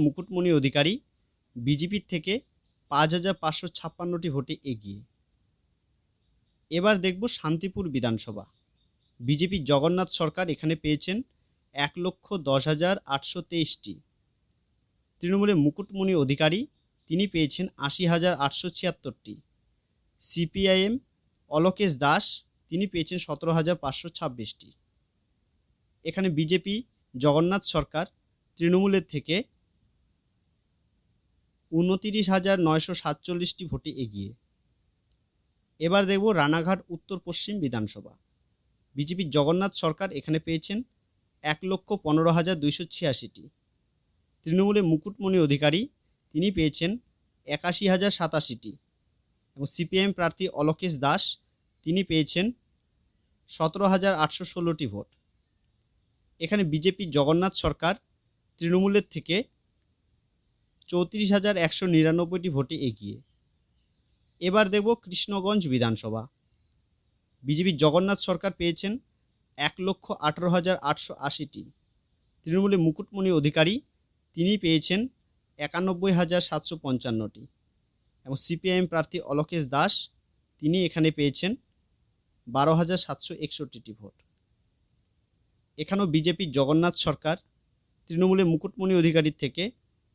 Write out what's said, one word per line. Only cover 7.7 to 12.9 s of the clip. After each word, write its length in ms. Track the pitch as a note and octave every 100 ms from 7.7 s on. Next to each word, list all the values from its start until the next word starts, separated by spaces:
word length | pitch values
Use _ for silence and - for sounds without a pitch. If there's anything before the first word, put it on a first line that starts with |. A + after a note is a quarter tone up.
| G3 F3
বিধানসভা। 560 | C3 A#2+ A2 - G#2 G2 _ _ _ _ _ _ -
বিজেপি 380 | B2 D3 F3 F#3+ C3+
জগন্নাথ 400 | C#3 D#3+ F3+ C3+
সরকার 340 | - D#3 F#3 F3+
এখানে 260 | C#3+ D#3 D#3+
পেয়েছেন 420 | D3+ D3 - G#3+ - _ _ _ _ C#3
এক 180 | C#3+ F3
লক্ষ 280 | F3+ - - G3+ C#3
দশ 120 | C3+ D3+
হাজার 280 | D3+ F3